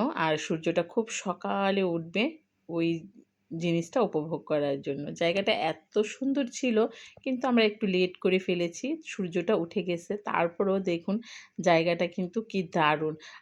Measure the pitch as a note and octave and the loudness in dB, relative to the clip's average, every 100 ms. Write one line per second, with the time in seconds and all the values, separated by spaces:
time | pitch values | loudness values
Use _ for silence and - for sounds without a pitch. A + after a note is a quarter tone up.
0 | B3+ - D#3+ D#3 - E3 E3 E3+ E3+ - | -2 0 0 0 0 -2 0 0 0 -2
1 | A3 - G3 F3 G3+ G3 G3 G3 F#3 E3+ | -2 -4 -6 -4 -2 0 2 2 2 0
2 | E3 F#3+ C4+ D#4+ _ _ - E3+ E3 E3 | -2 0 0 -2 _ _ -6 0 0 0
3 | - - - _ - E3 F3 E3+ E3 C4 | -6 -20 -20 _ -12 -4 0 0 0 0
4 | G#3 D#3 D#3 D#3 - D3+ C#3+ C#3 C#3+ C#3+ | 2 0 -2 -4 -2 0 0 -2 -4 -6
5 | D3 D#3+ E3+ F#3 G3+ G3 D#3 D#3 _ G#3 | -6 -2 0 2 0 0 -2 -4 _ -2
6 | G#3+ - C4+ C#4 A#3+ - B3+ G#3+ A#3+ - | -2 -2 -2 0 -2 -2 0 2 2 -2
7 | - - - B3+ C4 A#3+ A3 G#3+ G3+ F3+ | -20 -10 -6 -2 2 4 4 2 0 2
8 | F#3 - F#3+ F#3 F#3+ F3 F3 F3 C4 D#4+ | 2 0 2 2 2 0 0 -2 -6 -6
9 | - - F3+ F3 E3+ G3+ E3+ F3+ F3+ E3+ | -8 -6 -4 -2 2 0 0 -4 -2 -4
10 | - G3+ - E3 E3+ E3+ G3 F#3+ F#3 E3+ | -4 -6 -2 0 0 0 0 0 0 -2
11 | E3+ G#3 - - - - F3 E3 E3 E3+ | -2 -4 -4 -16 -14 -2 4 4 4 2
12 | F3 F#3 F3+ A3+ A3 G3 E3 F3+ D3+ D3+ | 0 -2 -4 -4 -4 -4 -2 2 4 4
13 | D#3 D#3 - - | 0 -6 -12 -20